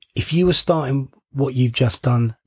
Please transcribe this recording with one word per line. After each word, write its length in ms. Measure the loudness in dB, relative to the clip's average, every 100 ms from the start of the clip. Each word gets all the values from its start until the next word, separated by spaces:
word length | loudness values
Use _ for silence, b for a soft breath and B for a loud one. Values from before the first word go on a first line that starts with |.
| B -8
If 160 | -2
you 140 | 0 2
were 80 |
starting 580 | 0 0 0 0 -4 -4 _ _
what 220 | -4 -2 2
you've 180 | 0
just 300 | 2 0 0
done 320 | 0 0 0 -4